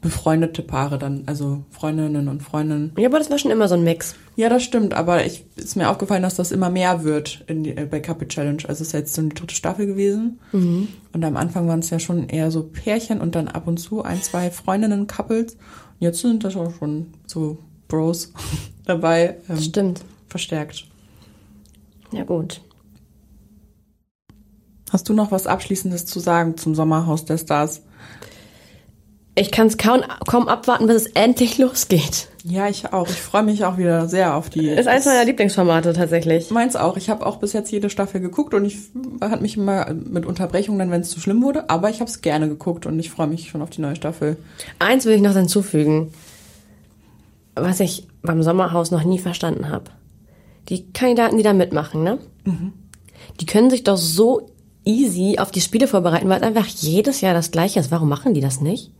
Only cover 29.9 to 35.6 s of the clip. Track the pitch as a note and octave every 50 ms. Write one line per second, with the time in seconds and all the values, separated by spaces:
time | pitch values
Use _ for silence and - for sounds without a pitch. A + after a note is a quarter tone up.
29.9 | A#3+ B3+ - - - - - - - A#3+ A#3+ - F3+ F3+ - - B3 - A3 G#3+
30.9 | A#3 A3 A3+ - - - G#3+ A#3+ B3 - B3+ A#3 - - C4 B3+ B3+ - - -
31.9 | G3+ E3 C#3+ D3+ - - - - - - - E3+ F3 F#3+ G3 G3+ G3+ - - -
32.9 | - F#3+ F3 - C#4 - - - - G#3 G#3+ G#3+ G#3+ G3+ A3 F3+ F#3 F3+ F#3 F3
33.9 | E3+ E3 E3 E3 E3+ F#3 F#3 E3+ C#3+ D3 - - - D#3+ D#3+ D3+ D3+ D#3+ B3 B3
34.9 | A#3 C4+ C4+ C#4+ C4 B3 A#3 A3+ C4 - G#3 G3 F#3+ -